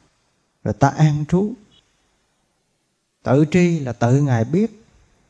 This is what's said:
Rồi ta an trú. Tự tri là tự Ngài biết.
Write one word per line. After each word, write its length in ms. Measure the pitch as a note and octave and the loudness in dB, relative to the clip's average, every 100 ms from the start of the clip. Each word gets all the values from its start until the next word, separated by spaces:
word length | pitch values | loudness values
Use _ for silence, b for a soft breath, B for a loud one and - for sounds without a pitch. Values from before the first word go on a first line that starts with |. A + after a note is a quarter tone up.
| _ _ _ _ _ _ | _ _ _ _ _ _
Rồi 100 | A2 | -8
ta 160 | G#2 C#3 | 0 0
an 360 | C#3+ D#3 D3+ D3 | 2 0 0 -2
trú. 260 | F3+ G#3+ - _ _ _ _ _ _ _ _ _ _ _ _ _ _ _ _ | -2 -2 -8 _ _ _ _ _ _ _ _ _ _ _ _ _ _ _ _
Tự 220 | A#2 C3+ D#3 | 0 0 2
tri 280 | F3+ F3 E3 | 2 2 0
là 140 | B2+ | -6
tự 280 | - A#2+ C3+ | -2 0 2
Ngài 240 | C#3+ A#2 A2+ | 2 0 0
biết. 400 | E3+ A3+ - _ _ _ _ | -2 -2 -6 _ _ _ _